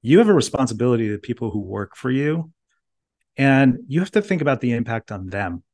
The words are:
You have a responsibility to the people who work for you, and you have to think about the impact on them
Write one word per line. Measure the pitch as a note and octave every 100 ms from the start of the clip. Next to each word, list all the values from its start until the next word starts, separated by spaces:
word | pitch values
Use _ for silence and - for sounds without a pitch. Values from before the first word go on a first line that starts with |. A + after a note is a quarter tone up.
You | A2+ E3+
have | A3+
a |
responsibility | F3+ A#2 - B2+ A2 B2 A#2 G#2+
to |
the | G#2
people | - A#2+ A#2
who | G#2+
work | F#2+ G2+ G2+ -
for | B2+
you, | C3 D3 E3 D#3+ _ _ _ _ _ _ _ _ -
and | C#3 C3+ C3+ B2 -
you | C#3+
have | F#3+
to | G#3+
think | G#3 F#3
about | C#3+ C3
the | B2
impact | A#2 A2+ A2+ -
on | G#2 F#2+
them | G2+ F#2+ F2 _